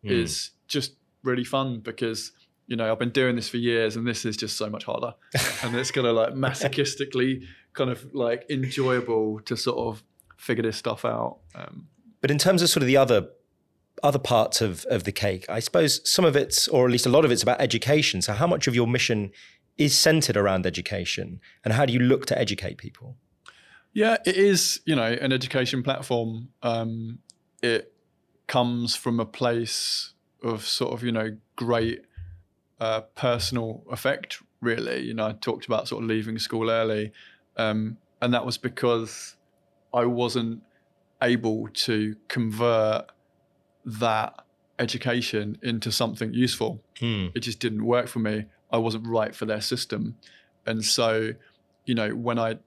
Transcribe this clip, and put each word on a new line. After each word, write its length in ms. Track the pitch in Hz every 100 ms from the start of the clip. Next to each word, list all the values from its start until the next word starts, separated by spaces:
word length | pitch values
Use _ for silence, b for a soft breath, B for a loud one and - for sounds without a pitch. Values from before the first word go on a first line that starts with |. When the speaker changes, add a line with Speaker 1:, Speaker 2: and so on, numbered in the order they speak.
Speaker 1:
Mm. 80 | -
Speaker 2:
is 400 | 120 113 78 - _ _
just 260 | 147 131 _ _ _
really 200 | 131 123
fun 360 | 123 135 135 117
because, 520 | 107 110 117 113 - b b _ _
you 100 | 120
know, 160 | 113
I've 80 | 110
been 120 | 123
doing 240 | 120 127 120
this 120 | 113
for 80 | 120
years 380 | 120 117 113 107
and 120 | 117
this 180 | 113 117
is 100 | 107
just 220 | 107 -
so 120 | 107
much 160 | 107 -
harder. 280 | - 120 - B
Speaker 1:
<laughs> 300 | 139 127 -
Speaker 2:
And 120 | 123 120
it's 160 | 127
gonna, 200 | - 123
like, 200 | 113 113
masochistically 1080 | 135 131 127 139 131 139 - 139 127 131 127 B B B
kind 160 | - 131
of, 240 | 120 131
like, 320 | 139 120 123 -
enjoyable 920 | 139 131 127 131 127 117 113 110 107
to 140 | - 117
sort 220 | - 120
of 260 | 117 107 _ _ _ -
figure 260 | - 123
this 140 | 113 107
stuff 280 | - 110 120
out. 320 | 113 58 - - -
Um, 320 | 50 - - _ _ _
Speaker 1:
But 100 | 139
in 60 | 147
terms 240 | 175 185
of 80 | 170
sort 140 | -
of 40 | 131
the 100 | 135
other, 320 | 131 113 87 - _ _ _ _ _ -
other 160 | 143 139
parts 420 | 135 120 110 -
of, 240 | 110 85 -
of 180 | 113 92
the 60 |
cake, 340 | 98 101 95 -
I 100 | 107
suppose 480 | - 175 156 - -
some 180 | - 175
of 100 | 143
it's, 320 | - - -
or 180 | 143 123
at 60 |
least 140 | 123 131
a 40 |
lot 160 | 127 156
of 60 |
it's 100 | 120
about 180 | - 123
education. 600 | 131 117 123 151 143 95
So 120 | 90
how 120 | 104 165
much 220 | 170 139
of 80 | 120
your 120 | 117
mission 440 | 123 - 110 101 B B B B -
is 200 | 147 -
centered 400 | - 160 147 104
around 280 | 101 95 92
education 720 | 87 90 101 90 - 90 87 b b
and 100 | -
how 120 | 110 143
do 80 |
you 60 | 123
look 260 | 123 131 -
to 100 | -
educate 400 | 110 98 101 -
people? 380 | - - - 131 _ _ - b b b b
Speaker 2:
Yeah, 240 | 208 214 226 -
it 100 | 180
is, 460 | 202 185 - - -
you 100 | 151
know, 100 | 113 120
an 100 | 139
education 480 | 131 127 135 127 135
platform. 680 | 127 135 131 120 113 113 120 _
Um, 580 | 123 117 113 113 113 123 _ - _ _
it 300 | 120 113 - _ _ _ _ _ -
comes 500 | 131 120 120 117 -
from 240 | - 117
a 60 | 110
place 880 | - 123 120 113 - - - - _ _ _
of 220 | 117 110 -
sort 280 | - 131
of, 100 | 120
you 80 | 120
know, 240 | 113 110 107 _ -
great, 460 | 120 120 113 117 - b b b b _ _ _
uh, 220 | 113 110 110 -
personal 680 | 131 120 - 127 113 110 -
effect, 520 | 123 131 139 - - _ _
really. 400 | 120 117 117 127
You 140 | 123 113
know, 100 | 110
I 40 |
talked 320 | 107 - 113 -
about 220 | 110 -
sort 160 | 107
of 60 | 113
leaving 280 | 110 110 110
school 320 | - 113 113
early, 420 | 113 113 107 107 b b b b -
um, 400 | 113 107 107 113 _ _
and 100 | 123 120
that 100 | 123
was 120 | 117
because 760 | 127 127 120 117 110 - - - _ _ _ _ _
I 120 | 123 120
wasn't 560 | 120 120 123 113 113 _ _ _ _ _ _
able 460 | 123 120 113 110 110
to 460 | - - 110 107 107 _
convert – 800 | - 113 107 120 113 107 110 - _ _ _ _ _ _ _
that 500 | - 107 117 110 110 - _ _ _ _
education 800 | 120 123 131 120 117 110 104 107
into 280 | 127 117 113
something 420 | 107 117 110 113
useful. 500 | 117 123 - 110 107 _ -
Speaker 1:
Hmm. 280 | 117 107 92
Speaker 2:
It 60 | 85
just 200 | 117 107
didn't 240 | 120 107 110
work 220 | 120 120
for 120 | -
me. 260 | 107 107 107 b _
I 80 | 117
wasn't 300 | 113 110 117
right 260 | 117 107
for 120 | - 110
their 160 | 107
system. 560 | 107 123 - 107 113 113 b b b _ -
And 180 | 113 107
so, 480 | - 117 110 110 - b b _ _ -
you 100 | 120
know, 140 | 107 113
when 220 | 120 117
I 200 | 113 113